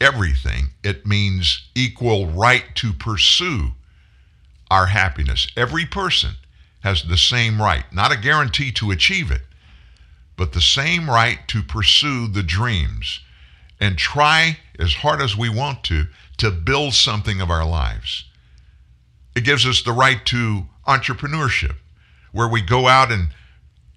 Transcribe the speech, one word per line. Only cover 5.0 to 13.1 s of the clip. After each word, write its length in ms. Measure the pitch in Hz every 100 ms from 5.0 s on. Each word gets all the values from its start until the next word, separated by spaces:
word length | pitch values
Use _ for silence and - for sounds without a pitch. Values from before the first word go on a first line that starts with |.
| 92 - 69 55 - -
Every 300 | 123 160 160
person 460 | 196 185 - - - - _ - _
has 180 | 101 92
the 140 | 82 87
same 440 | - 123 117 107
right, 320 | 104 69 -
not 200 | 87 123
a 40 | 139
guarantee 540 | 120 156 135 - 139
to 200 | 110 107
achieve 400 | 92 - 190 117
it, 100 | 65 - - - - - - - - - -
but 160 | 90
the 80 | 85
same 500 | - 135 147 175 156
right 300 | 117 117 - -
to 120 | 110
pursue 680 | - 110 104 - 147 131 117
the 160 | 98
dreams 760 | 85 90 120 98 71 53 -